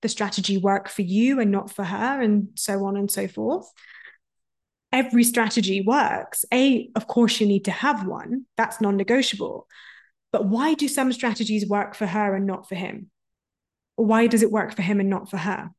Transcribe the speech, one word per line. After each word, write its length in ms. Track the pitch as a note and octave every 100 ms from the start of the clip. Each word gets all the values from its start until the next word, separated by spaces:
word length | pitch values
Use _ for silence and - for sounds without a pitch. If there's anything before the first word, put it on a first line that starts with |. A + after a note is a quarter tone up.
the 60 | A3+
strategy 480 | - G3+ - F#3+ G3
work 320 | G3 G3 G3+
for 140 | -
you 380 | F3+ G3 A#3+ C4+
and 100 | G#3+
not 200 | G3 G3
for 140 | -
her, 360 | F#3 G3 A#3 C#4
and 260 | A3+ G#3 G3
so 300 | - - G3
on 120 | G3 G3+
and 140 | G3+
so 180 | - G3
forth. 420 | G#3 A3 F4 - _ - - - - _ _ _ _ _ _ _
Every 320 | B3+ B3+ A#3+
strategy 580 | A#3+ A#3+ A3 A3+ F#3+ G3
works. 600 | G3 C#4 A#3+ - - - -
A, 380 | B3 C4+ B3 - A3+
of 100 | -
course, 320 | - A#3 -
you 80 | G#3
need 200 | G3 G3
to 40 |
have 360 | F3 C4+ A#3+ F#3+
one. 400 | - - B3+ C4 -
That's 240 | A3 -
non-negotiable. 880 | G#3 G3 F#3+ B3 B3 G3+ - - - - - - _ _ _
But 140 | G3+ G3+
why 280 | A3+ D4+
do 140 | D4+ D4
some 240 | - C4
strategies 560 | B3 B3 A#3+ G#3+ G#3+ G3+
work 260 | G3+ G3+
for 120 | - G3+
her 280 | G3 G#3
and 120 | G3 G3
not 220 | F#3 -
for 80 | F3+
him? 340 | F3+ - - _ _ _ _ _ _ _ _ -
Or 100 | G#3+
why 200 | A3 A#3
does 160 | A#3
it 80 | G#3+
work 240 | G#3 F#3+
for 80 | -
him 180 | F3+ G3+
and 100 | G3
not 200 | F#3+ -
for 60 | F#3+
her? 340 | F3 F#3+ E3+